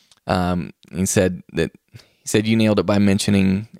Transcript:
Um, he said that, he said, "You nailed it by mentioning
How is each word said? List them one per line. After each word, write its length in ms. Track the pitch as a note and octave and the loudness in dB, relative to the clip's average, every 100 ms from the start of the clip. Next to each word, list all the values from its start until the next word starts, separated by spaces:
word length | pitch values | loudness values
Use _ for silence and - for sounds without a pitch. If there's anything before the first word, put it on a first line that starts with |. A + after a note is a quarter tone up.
| _ _ - | _ _ -4
Um, 460 | F#2+ F2+ F2+ A1+ - - | -2 -2 -4 -6 -14 -12
he 140 | E2+ F#2+ | -4 -2
said 380 | G#2+ F#2 F2+ - | 2 0 -2 -8
that, 180 | C#2+ D#2 - _ | -6 -6 -6 _
he 80 | - _ _ - | -20 _ _ -4
said, 220 | G#2+ A2 | -2 0
"You 80 | A2+ | 2
nailed 240 | A2 G#2 | 2 2
it 80 | F2 | 0
by 100 | G2+ | 2
mentioning 720 | G2+ G2 - G2 F#2+ F#2+ A2 | 2 2 2 2 2 0 -6